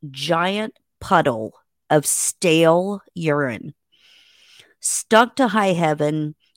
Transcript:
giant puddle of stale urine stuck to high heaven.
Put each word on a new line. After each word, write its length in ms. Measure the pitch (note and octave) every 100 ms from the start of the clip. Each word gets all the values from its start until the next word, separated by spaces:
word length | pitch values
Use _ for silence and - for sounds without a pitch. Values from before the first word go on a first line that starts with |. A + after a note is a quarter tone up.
| D3
giant 680 | C3+ C#3+ E3 F3+ G3+ A3 - _ _
puddle 540 | - F3+ D3 A2+ A2 - _ _ -
of 160 | D3+ -
stale 960 | - - - F3+ D#3+ E3 E3+ F#3+ G3+ -
urine 640 | F3 D#3+ D3 C3+ A2 D#3 - _ _ _ _ _ _ _ - _ _
stuck 560 | - - - A3 A#3+ -
to 120 | B3
high 260 | G#3+ G3
heaven. 640 | F3 D#3+ D3+ D3+ D#3 D3+ - _